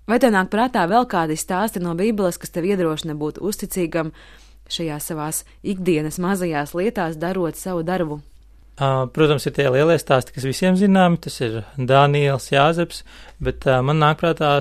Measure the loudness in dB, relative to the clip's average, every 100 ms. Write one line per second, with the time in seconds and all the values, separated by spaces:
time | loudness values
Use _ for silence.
0 | -2 2 4 2 0 0 0 0 2 2
1 | 2 0 -2 -4 -4 -4 -2 -4 -4 -2
2 | -2 0 -2 -4 -8 -4 -2 0 -2 -2
3 | -6 -6 -6 -6 -6 -6 -6 -4 -2 -2
4 | -4 -8 -20 -20 -20 -20 -12 -8 -6 -6
5 | -8 -6 -6 -6 -10 -10 -6 -4 0 0
6 | 0 -4 -2 -2 -2 -4 -4 -4 -4 -2
7 | -4 -4 -4 -2 -4 -4 -6 -4 -2 -2
8 | -2 -6 -12 -20 -20 -20 -16 -4 0 0
9 | 0 2 2 2 -2 0 2 4 4 2
10 | 2 0 0 -6 -4 0 2 4 4 6
11 | 6 2 -2 -6 -4 -4 -8 -4 4 6
12 | 6 4 2 0 0 4 4 2 -2 -6
13 | -18 -20 -20 -8 -6 -2 0 2 2 2
14 | 2 2 0 0 2 0